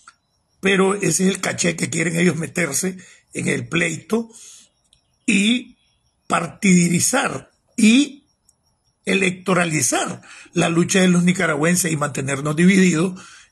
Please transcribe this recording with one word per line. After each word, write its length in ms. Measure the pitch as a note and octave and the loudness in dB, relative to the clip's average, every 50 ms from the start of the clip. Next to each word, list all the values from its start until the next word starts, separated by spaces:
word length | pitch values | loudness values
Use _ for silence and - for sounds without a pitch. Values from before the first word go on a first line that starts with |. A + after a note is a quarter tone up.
| _ - - _ _ _ _ _ _ _ _ _ | _ -20 -20 _ _ _ _ _ _ _ _ _
Pero 360 | - F#3+ G3 F#3 F#3+ F#3+ G3+ | -2 2 2 4 2 2 0
ese 100 | G3+ F#3+ | 0 0
es 140 | E3 D#3+ - | 0 0 2
el 200 | F#3 F#3+ G3 - | 2 0 0 -2
caché 360 | - - - - - E3+ E3 | -4 -6 -4 -2 -2 -2 -2
que 120 | - - - | -2 -4 -4
quieren 300 | - E3 D#3+ F3 D#3+ E3+ | -4 -4 -4 -2 0 2
ellos 160 | F3 F3+ - | 2 2 2
meterse 640 | D#3+ D#3+ C3 - F3 E3+ D3 C3+ - - F#3 F#3+ F#3 - - - _ _ _ | 0 -4 -6 -4 -4 -4 -4 -4 -4 -4 -6 -6 -10 -14 -20 -20 _ _ _
en 140 | - D3 C#3 | -10 -6 -4
el 220 | C#3+ C#3+ C3+ A#2+ A#2+ | -2 -2 -4 -4 -4
pleito 600 | D#3 E3 E3+ E3+ D#3+ C3 - - G#3+ A#3 A3+ A3+ - - - - - - - _ _ _ _ _ _ _ _ _ _ _ _ | -4 -2 -2 -2 -4 -8 -6 -4 -4 -4 -4 -6 -14 -20 -20 -20 -20 -20 -20 _ _ _ _ _ _ _ _ _ _ _ _
y 520 | - - G3 G3 A3 A#3+ B3 - - - _ _ _ _ _ _ _ _ _ _ | -2 0 0 2 0 0 -2 -4 -10 -20 _ _ _ _ _ _ _ _ _ _
partidizar 1300 | - - E3+ E3+ D#3+ - - - G3 F3+ F3 E3+ F3 F3 D#3+ - - - C4+ C4+ F#3 C#3+ C3 - _ _ _ _ _ _ | -4 -4 -4 -4 -6 -6 -2 2 4 4 4 4 2 0 0 0 0 0 0 -2 -2 -6 -8 -12 _ _ _ _ _ _
y 500 | - G#3 G#3+ A3+ C4+ D4 - - - _ _ _ _ _ _ _ _ _ _ _ _ _ _ _ _ _ | 2 4 6 6 4 2 0 -4 -14 _ _ _ _ _ _ _ _ _ _ _ _ _ _ _ _ _
electoralizar 1160 | G3 F#3+ G3 F#3+ F#3 F#3 - - - F#3 F3 F3 E3+ D#3 D3+ B2+ - D4 F#4 E4+ G#3 B2 - - - - - - - | -4 -2 0 0 -2 -2 -4 -4 -2 0 0 0 0 -2 -2 -2 -2 -2 -2 -2 -4 -8 -12 -18 -20 -20 -20 -20 -8
la 160 | - F3 E3+ E3 | -4 -2 -2 0
lucha 320 | E3 E3 F3 - - F#3+ | 2 0 0 2 2 2
de 80 | F#3 F#3 | 4 4
los 140 | F3+ F3 | 4 4
nicaragüenses 720 | F3 F3+ F3+ F#3+ F3+ D#3+ D#3 C#3 D3+ E3+ F3+ F3 - E3 | 2 2 2 0 0 -2 -2 0 0 0 0 0 0 -2
y 40 | D#3+ | -2
mantenernos 600 | C#3 D3 C#3+ C3 D#3 C3+ C3+ C#3 C3+ C#3+ D3+ D3+ | -4 -4 -4 -4 -6 -6 -6 -6 -4 -4 -4 0
divididos 640 | D#3 F3 F#3 G3 F#3+ F#3 F3+ E3+ D3+ E3+ F#3+ F#3 - - - - - - _ | 2 4 4 6 4 4 4 2 0 0 -2 -4 -8 -16 -20 -20 -20 -20 _